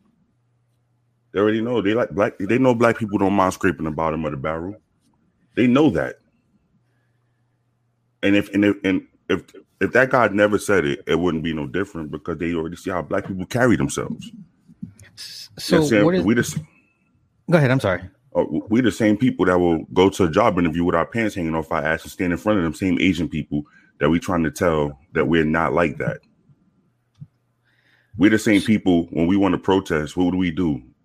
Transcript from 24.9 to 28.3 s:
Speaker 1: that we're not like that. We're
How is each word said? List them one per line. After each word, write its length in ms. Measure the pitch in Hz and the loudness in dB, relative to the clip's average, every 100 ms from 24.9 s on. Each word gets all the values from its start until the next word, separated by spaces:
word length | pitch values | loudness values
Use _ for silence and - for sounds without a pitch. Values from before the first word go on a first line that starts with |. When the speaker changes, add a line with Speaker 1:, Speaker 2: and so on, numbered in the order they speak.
| 71 _ | -6 _
Speaker 1:
that 140 | 80 71 | -2 0
we're 180 | 82 | 2
not 280 | 78 80 80 | 2 0 0
like 240 | 76 82 64 | 0 0 -2
that. 200 | 60 57 _ _ _ _ _ _ _ _ _ - - _ _ _ _ _ _ _ _ - | -8 -8 _ _ _ _ _ _ _ _ _ -20 -20 _ _ _ _ _ _ _ _ 0
We're 120 | 98 | 2